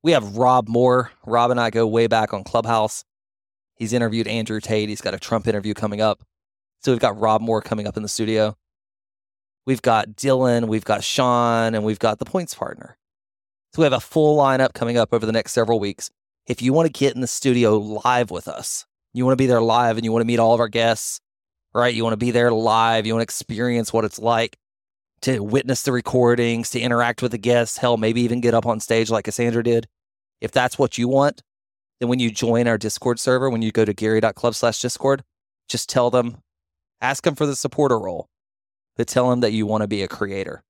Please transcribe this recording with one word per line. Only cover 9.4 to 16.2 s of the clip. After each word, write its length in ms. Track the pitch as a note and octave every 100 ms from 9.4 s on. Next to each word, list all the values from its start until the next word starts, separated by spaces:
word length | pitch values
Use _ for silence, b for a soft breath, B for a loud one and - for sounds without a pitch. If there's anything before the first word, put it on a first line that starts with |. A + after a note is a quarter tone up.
| _ _
We've 180 | - C3
got 340 | - A2+ G#2+ G#2+
Dylan, 500 | C#3 C3 B2+ A#2+ A2+
we've 180 | A2
got 200 | G2 G#2
Sean, 720 | - - B2+ A#2+ A#2 A#2 A2+ A2
and 80 |
we've 160 | G#2+ G#2+
got 180 | A2+ G#2+
the 60 |
Points 280 | - F#3 E3+
Partner. 460 | - - - - - _ _ _ _ _ _ _
So 80 | -
we 40 |
have 80 | D#3
a 80 | B2+
full 360 | - D#3+ D3+ D3+
lineup 360 | C#3 C3 C3
coming 240 | - A#2 A#2+
up 160 | A2
over 100 | A#2
the 80 | A2
next 200 | A2+ -
several 260 | - A2 A2+
weeks. 320 | G2+ - - _